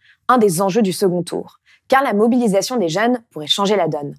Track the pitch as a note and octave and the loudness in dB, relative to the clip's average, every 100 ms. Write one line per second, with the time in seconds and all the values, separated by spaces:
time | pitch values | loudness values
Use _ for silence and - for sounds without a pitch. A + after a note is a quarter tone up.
0 | _ _ - B3+ G#3 D#3+ G3 F#3+ F#3+ - | _ _ 0 4 4 2 0 2 0 0
1 | G3 F3 F3 - - _ _ _ - C4 | 0 0 -4 -8 -10 _ _ _ 0 0
2 | C#4 G3+ A#3 B3 A#3 G3 F#3 B3 E3+ E3+ | 2 0 2 2 2 0 -2 -2 -2 0
3 | A#3 B3 _ D3+ D3 - G3 F3+ D#3+ D3 | 0 -2 _ -14 -6 -2 0 0 -2 -4
4 | C#3+ | -10